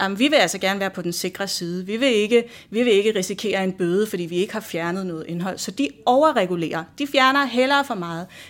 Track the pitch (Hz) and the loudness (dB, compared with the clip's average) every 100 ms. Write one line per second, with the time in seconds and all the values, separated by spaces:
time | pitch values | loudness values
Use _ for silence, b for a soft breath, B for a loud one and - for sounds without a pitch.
0 | 196 196 277 294 180 190 190 196 196 185 | -4 0 4 4 4 2 -2 -2 -4 -4
1 | 170 170 185 - 196 - 170 180 185 220 | -6 -4 -6 -6 -6 -4 -4 -6 -6 0
2 | 269 214 208 233 233 B B 208 247 202 | 2 2 4 2 2 B B 0 4 4
3 | 214 214 185 196 214 190 190 185 175 185 | 4 0 -2 -4 -2 0 -2 -2 0 0
4 | 208 190 170 175 208 220 - 165 170 185 | 0 -2 -4 -2 -2 -4 -6 -6 -4 -4
5 | 185 160 - 170 185 - - 185 285 - | -6 -8 -6 -6 -6 -6 -8 -4 -4 -2
6 | - 254 311 254 185 180 160 160 165 - | 2 4 4 4 0 -2 -2 -4 -8 -8
7 | 277 269 262 277 269 240 254 285 277 214 | -2 4 4 4 0 2 2 2 0 -4
8 | 170 165 185 B B | -6 -8 -10 B B